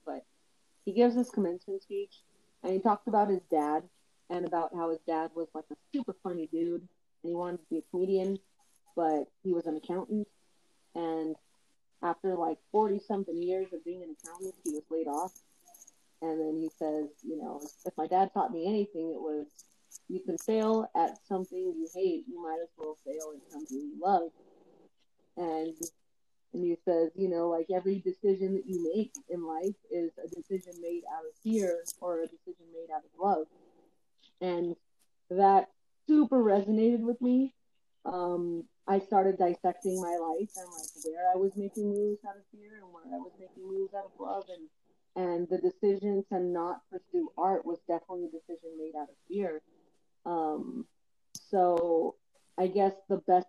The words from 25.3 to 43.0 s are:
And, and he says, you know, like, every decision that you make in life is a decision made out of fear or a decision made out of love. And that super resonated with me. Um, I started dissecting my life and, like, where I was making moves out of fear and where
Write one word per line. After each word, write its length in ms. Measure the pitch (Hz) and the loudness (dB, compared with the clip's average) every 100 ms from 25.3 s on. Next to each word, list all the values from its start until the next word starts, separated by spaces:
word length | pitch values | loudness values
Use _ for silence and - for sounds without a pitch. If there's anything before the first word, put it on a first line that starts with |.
| - | -8
And, 380 | 175 160 165 160 - - _ _ _ _ _ | -4 -2 -4 -6 -12 -12 _ _ _ _ _
and 100 | 170 | -4
he 120 | 175 170 | -2 0
says, 260 | - 170 165 180 | 2 4 2 2
you 120 | 190 | 0
know, 200 | 170 170 | 2 0
like, 180 | 165 165 | 0 0
every 260 | 185 185 196 | 0 0 0
decision 540 | 185 180 208 190 190 | -2 0 2 2 2
that 120 | 190 190 | 0 -2
you 260 | 180 165 | -2 0
make 180 | 190 214 - - | 0 -2 -6 -10
in 160 | 175 | -6
life 300 | 160 160 190 202 - | -4 -4 -4 -6 -6
is 220 | 175 165 - | -4 -4 -6
a 60 | 170 | -12
decision 460 | 170 - 190 180 170 | -12 -6 -6 -8 -12
made 220 | 170 175 - | -8 -8 -8
out 120 | 156 | -10
of 120 | 160 - | -10 -8
fear 400 | 220 220 190 170 170 - | -2 2 2 0 -4 -8
or 200 | 180 170 | -4 -4
a 60 | 165 | -4
decision 400 | - - 175 170 | -8 -16 -16 -16
made 200 | 165 165 | -14 -8
out 80 | 156 | -8
of 60 | - - | -8 -2
love. 280 | 190 180 156 _ - _ _ _ _ _ - - | 0 2 -2 _ -20 _ _ _ _ _ -20 -6
And 360 | 180 175 175 175 _ _ _ _ - | -2 0 -2 -4 _ _ _ _ -4
that 400 | 180 196 196 190 _ _ _ - | 6 8 8 4 _ _ _ 4
super 300 | 302 277 262 | 6 8 6
resonated 580 | 220 196 202 214 226 240 | 6 6 4 6 6 4
with 200 | 226 240 | 2 0
me. 340 | 247 254 269 - _ _ _ _ | 4 4 4 -2 _ _ _ _
Um, 600 | - 180 175 175 175 170 - _ - | -6 -2 0 0 -2 -4 -8 _ 0
I 140 | 196 | 2
started 380 | 190 202 190 185 | 4 4 6 4
dissecting 600 | 180 175 180 175 196 185 | 2 2 0 0 -2 -2
my 160 | 175 175 | 0 -2
life 340 | 165 165 208 - | 0 -2 -4 -8
and, 120 | 180 | -14
like, 340 | 165 - - | -14 -14 -10
where 240 | 156 165 180 | -8 -2 2
I 20 | 185 | 2
was 200 | 196 202 | 2 0
making 320 | 196 220 208 | -6 -2 -2
moves 360 | 202 208 208 | 0 0 -2
out 120 | 208 196 | -8 -14
of 60 | 196 | _
fear 280 | 208 208 214 | -20 -20 -20
and 100 | 190 | -20
where 120 | 170 | -20